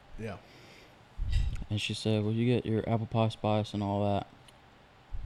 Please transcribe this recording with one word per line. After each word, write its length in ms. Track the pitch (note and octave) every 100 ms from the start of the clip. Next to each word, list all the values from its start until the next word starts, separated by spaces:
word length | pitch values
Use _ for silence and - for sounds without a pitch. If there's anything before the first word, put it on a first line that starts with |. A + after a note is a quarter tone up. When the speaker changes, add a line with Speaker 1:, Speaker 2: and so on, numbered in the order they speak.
| - -
Speaker 1:
Yeah. 160 | A2 F2+ - - - - - - - - - - - - -
Speaker 2:
And 100 | G#2+
she 140 | -
said, 300 | A2 G#2+ G#2+ G#2
"Well, 80 |
you 120 | A2+ A#2+
get 200 | A#2+ -
your 160 | A2 -
apple 160 | A2+ A2
pie 240 | A#2 A2
spice 440 | - G#2+ G#2+ G#2+
and 80 | G#2
all 220 | G2+ G2+
that." 240 | G#2 G2 - - - - - - - - - -